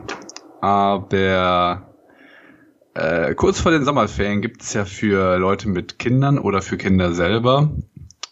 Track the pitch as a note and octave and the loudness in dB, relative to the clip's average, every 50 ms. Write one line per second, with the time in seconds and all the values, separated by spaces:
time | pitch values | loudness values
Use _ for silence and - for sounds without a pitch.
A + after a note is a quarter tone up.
0 | - - - - - - - - - - - - - G2 G2+ G2+ G2 G2+ G2+ F#2+ | -12 -14 -14 -14 -14 -18 -20 -20 -20 -20 -12 -4 -2 0 2 2 2 2 0 -2
1 | G2 - G2+ F#2+ F#2+ F#2+ F#2+ F#2 F#2 F2+ F2+ F2 F2 F2 F2 F#2+ - - - _ | -2 -2 0 0 2 2 2 2 2 2 2 2 2 0 -2 -4 -10 -16 -20 _
2 | _ _ _ _ - - - - - - - _ _ _ _ _ _ _ _ - | _ _ _ _ -20 -20 -20 -20 -20 -20 -20 _ _ _ _ _ _ _ _ -4
3 | D#2 D#2 E2+ E2+ - - - - - F#3+ G3 - - F3+ E3 D3+ B2+ A#2+ G#2+ B2 | -4 -2 -2 0 -2 -2 -2 0 0 0 0 2 2 2 2 2 2 2 2 2
4 | G#2+ G2+ - G#2+ G2 G2+ G#2 G2+ - - - - - - - A2 G2+ F#2 - - | 0 0 0 -2 -2 -2 -2 -2 -4 -4 -8 -10 -12 -6 -4 -4 -4 -4 -6 -4
5 | A2 G#2 G2 F#2+ F#2+ F#2 F2+ F2+ F#2 F#2+ G2 F#2+ - G#2+ F#2 F2+ F2 - - - | 0 0 2 2 2 2 2 2 2 0 0 -2 -2 -4 -4 -4 -4 -6 -12 -6
6 | - A#2+ B2+ C3 C#3 C#3 C#3 - - G2+ G2 G2 F#2 - G2 F2+ - G2+ F#2+ F#2 | -2 0 2 2 4 2 2 2 2 0 0 0 -2 -4 -6 -4 0 2 2 2
7 | F2+ F2 E2+ F2+ E2+ E2+ G#2+ A#2 A#2+ B2+ C3+ C#3+ D3+ D3+ C#3+ - - - _ - | 2 2 0 0 0 0 0 2 2 2 4 4 2 0 0 -4 -8 -10 _ -20
8 | - - - _ - - | -20 -20 -18 _ -20 -20